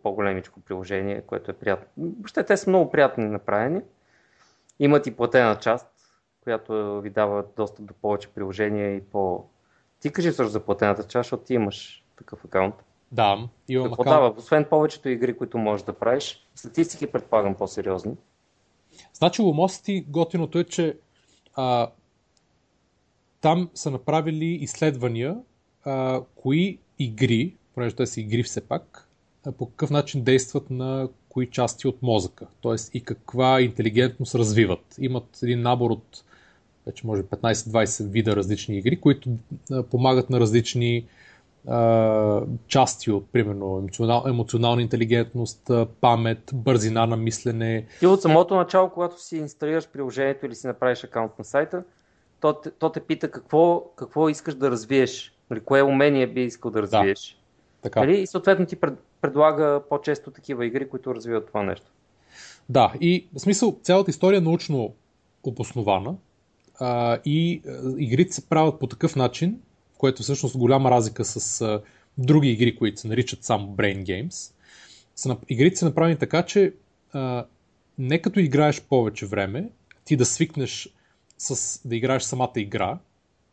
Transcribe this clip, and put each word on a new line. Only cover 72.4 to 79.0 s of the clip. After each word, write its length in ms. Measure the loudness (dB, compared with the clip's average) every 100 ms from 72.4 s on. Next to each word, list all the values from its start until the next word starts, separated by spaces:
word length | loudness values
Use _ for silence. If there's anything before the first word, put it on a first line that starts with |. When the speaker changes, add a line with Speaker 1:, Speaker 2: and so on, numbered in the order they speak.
| 4
Speaker 2:
игри, 240 | 4 2 2
които 240 | -2 -2
се 80 | -6
наричат 360 | -2 -2 -6
само 240 | -2 -2 -2
Brain 360 | -2 -2 -2
Games. 500 | -6 -6 -6 -12 -18 _ _ -20 -20 -20 _ -10
Са 140 | -6
нап-, 160 | -6 -4
игрите 260 | 4 4 4
са 100 | -2
направени 320 | 2 2 0
така, 260 | 0 -2
че, 300 | 0 2 2 0 _ _ _
а, 320 | -6 -4 -6 -8 _ _ _ _ -10
не 240 | -2 0
като 180 | 0 0
играеш 420 | 2 4 2 0
повече 440 | 0 2